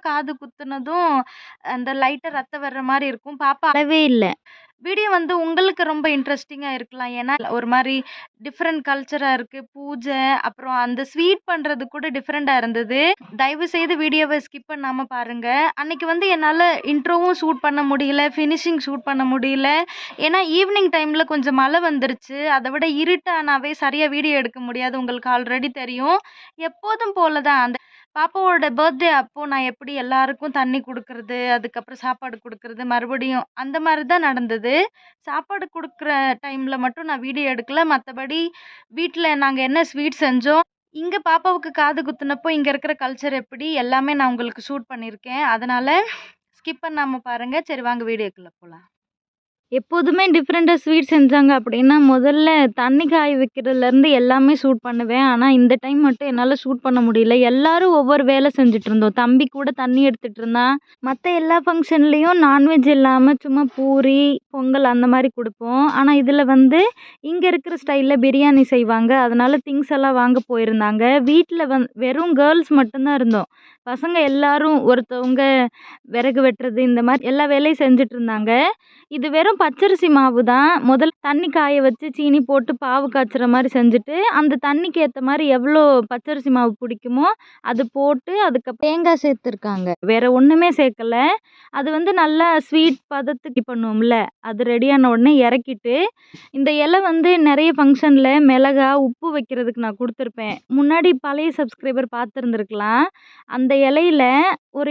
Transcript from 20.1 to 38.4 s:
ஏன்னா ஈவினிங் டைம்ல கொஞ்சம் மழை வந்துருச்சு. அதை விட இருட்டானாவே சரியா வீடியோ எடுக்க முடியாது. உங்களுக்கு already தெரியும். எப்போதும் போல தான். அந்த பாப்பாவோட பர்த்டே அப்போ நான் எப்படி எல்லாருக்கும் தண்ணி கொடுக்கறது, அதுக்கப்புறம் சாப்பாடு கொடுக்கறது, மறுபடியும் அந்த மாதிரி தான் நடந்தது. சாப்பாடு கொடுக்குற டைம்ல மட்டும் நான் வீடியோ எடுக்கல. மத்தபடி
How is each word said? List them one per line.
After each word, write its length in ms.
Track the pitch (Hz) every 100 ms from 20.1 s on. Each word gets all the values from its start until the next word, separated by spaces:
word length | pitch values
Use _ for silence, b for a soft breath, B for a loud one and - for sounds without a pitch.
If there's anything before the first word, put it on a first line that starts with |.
| B 311
ஏன்னா 160 | 359 359 330
ஈவினிங் 320 | 381 403 370 320
டைம்ல 300 | 302 302 320
கொஞ்சம் 260 | 302 262 262
மழை 180 | 262 330 349
வந்துருச்சு. 500 | 294 262 247 _ 277 302 269
அதை 120 | 247 285
விட 100 | 330 285
இருட்டானாவே 680 | 330 349 370 330 302 277 285 302
சரியா 260 | 277 285 302 285
வீடியோ 200 | 302 285
எடுக்க 180 | 240 254 247
முடியாது. 260 | 240 254 262
உங்களுக்கு 280 | 247 247 254 247
already 340 | 240 254 277 269
தெரியும். 360 | 247 247 277 381 B B B _ 320
எப்போதும் 460 | 330 415 440 453 392
போல 200 | 330 302 285
தான். 140 | 277 247
அந்த 100 | 247 b b b 302
பாப்பாவோட 500 | 330 381 381 349 294 240
பர்த்டே 300 | 320 262 339 294
அப்போ 220 | 240 - 294
நான் 160 | 269 254
எப்படி 220 | 240 269 285
எல்லாருக்கும் 520 | 247 262 262 277 294 277
தண்ணி 220 | 254 262 254
கொடுக்கறது, 500 | 247 - 233 214 247 247 240
அதுக்கப்புறம் 440 | 226 240 220 262
சாப்பாடு 320 | 254 247 262 226
கொடுக்கறது, 380 | 240 220 233 226 247
மறுபடியும் 520 | 240 233 262 262 254 - -
அந்த 140 | 262 311 320
மாதிரி 180 | 311 254
தான் 140 | 349 311
நடந்தது. 440 | 254 240 226 226 294 415 b b b -
சாப்பாடு 400 | 294 - 403 370 330
கொடுக்குற 340 | 311 - 302 285 269 233 285
டைம்ல 320 | 269 262 269
மட்டும் 240 | 254 247 320
நான் 140 | 277 254
வீடியோ 260 | 269 285
எடுக்கல. 300 | 247 233 285 320
மத்தபடி 480 | 277 226 247 262 311